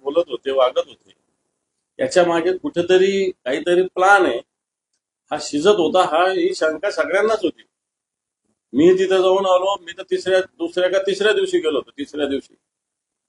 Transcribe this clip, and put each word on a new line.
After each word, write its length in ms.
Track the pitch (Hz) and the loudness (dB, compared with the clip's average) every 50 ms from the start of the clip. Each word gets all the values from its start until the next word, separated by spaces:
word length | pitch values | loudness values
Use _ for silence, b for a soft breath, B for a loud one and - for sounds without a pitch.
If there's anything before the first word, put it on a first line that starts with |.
बोलत 280 | 135 139 143 170 175 151 | -8 -4 -2 -2 -2 -2
होते, 220 | 127 117 - 135 | -8 -10 -8 -4
वागत 260 | 135 135 127 127 131 165 | 0 2 0 2 0 -2
होते, 360 | 175 147 120 - _ 95 92 _ _ _ _ _ _ _ _ _ _ _ _ _ _ _ _ - | -6 -6 -12 -20 _ _ _ _ _ _ _ _ _ _ _ _ _ _ _ _ _ _ _ -6
याच्या 260 | 131 127 - 180 175 | -6 0 2 2 2
मागे 320 | 170 170 170 165 180 185 185 | 2 0 0 -2 -2 -4 -4
कुठेतरी 760 | - 147 - 175 170 175 185 185 190 196 196 196 196 185 | -6 -6 -6 -4 0 2 2 2 4 2 0 0 -2 -4
काहीतरी 500 | - - _ 123 135 160 156 180 175 175 | -6 -8 _ -6 -6 -4 -2 0 0 0
प्लॅन 440 | 185 185 - 185 185 190 202 196 180 | 0 -2 -2 0 4 4 6 6 4
आहे, 120 | 147 117 117 - _ _ _ _ _ _ _ _ _ _ _ _ _ _ _ _ _ | 2 -2 -4 -8 _ _ _ _ _ _ _ _ _ _ _ _ _ _ _ _ _
हा 60 | - - | -8 -8
शिजत 260 | - - - 147 151 202 | -8 -6 -6 0 2 2
होता, 340 | 208 175 165 151 143 185 | 4 4 2 2 2 2
हा, 280 | 180 - 151 160 180 190 | 2 2 2 0 0 0
ही 260 | 190 185 165 190 190 | 0 0 -2 -2 -2
शंका 360 | - 170 156 156 151 151 208 | -2 -2 -2 -2 -4 -6 -6
सगळ्यांनाच 480 | - 165 156 143 165 196 214 220 226 208 - | -4 -4 -4 -2 0 0 0 0 0 -2 -2
होती. 200 | 160 - _ _ _ _ _ _ _ _ _ _ _ _ _ _ _ _ _ _ _ _ _ _ _ - | -4 -6 _ _ _ _ _ _ _ _ _ _ _ _ _ _ _ _ _ _ _ _ _ _ _ 0
मी 200 | 123 156 175 185 | 2 4 4 4
तिथं 280 | 185 190 185 190 190 | 4 2 2 2 2
जाऊन 240 | 185 185 185 196 196 | 2 2 2 2 2
आलो, 400 | 190 185 180 185 190 202 190 175 | 2 2 2 2 0 -4 -4 -8
मी 60 | 170 175 185 | -14 -16 -16
तर 60 | 190 | -8
तिसऱ्या, 360 | - 185 185 185 180 190 185 | -6 -6 -4 -2 0 0 0
दुसऱ्या 500 | 180 - _ - 165 165 - 180 180 180 | 0 -2 _ -8 -8 -6 -2 -2 -2 0
का 100 | 180 190 | 0 0
तिसऱ्या 340 | 190 196 190 196 202 214 208 | -2 -2 -2 0 0 0 2
दिवशी 260 | 196 190 180 - 180 | 0 0 0 -2 -2
गेलो 180 | 160 156 151 127 | -2 -2 -2 -4
होतो, 140 | - - | -6 -8
तिसऱ्या 360 | _ - 143 - - 147 147 139 | _ -14 -12 -10 -6 -6 -4 -4
दिवशी. 280 | 139 131 - _ _ _ _ _ _ _ _ _ _ _ _ _ _ _ _ | -4 -6 -8 _ _ _ _ _ _ _ _ _ _ _ _ _ _ _ _